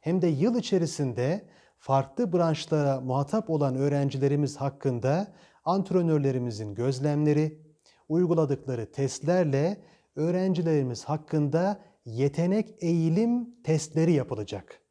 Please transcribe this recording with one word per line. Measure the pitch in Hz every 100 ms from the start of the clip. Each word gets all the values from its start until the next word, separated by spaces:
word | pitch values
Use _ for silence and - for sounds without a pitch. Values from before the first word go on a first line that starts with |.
hem | 156 180
de | 175
yıl | 139 202 240
içerisinde | - 190 165 - 139 120 127 190 - _ _ _
farklı | - 135 135 - 233
branşlara | 175 165 156 - 156 143 135
muhatap | 127 131 143 - 165
olan | 160 143 131
öğrencilerimiz | 139 143 139 131 139 143 143 -
hakkında | 139 - 139 123 131 156 202 - - _ -
antrenörlerimizin | 190 196 185 170 156 139 127 123 107 107 101
gözlemleri, | 123 127 147 147 151 147 156 156 - _ _ _ _
uyguladıkları | 160 180 165 151 139 135 123 110
testlerle | - 139 - 147 180 165 135 156 202 - _ _ -
öğrencilerimiz | 160 180 190 180 165 156 127 117 -
hakkında | 151 - 156 147 156 185 202 - _ -
yetenek | 113 139 143 175 208 220 -
eğilim | 170 170 160 170 233 240 240 -
testleri | - 156 147 160 165
yapılacak. | 156 123 113 104 101 - - _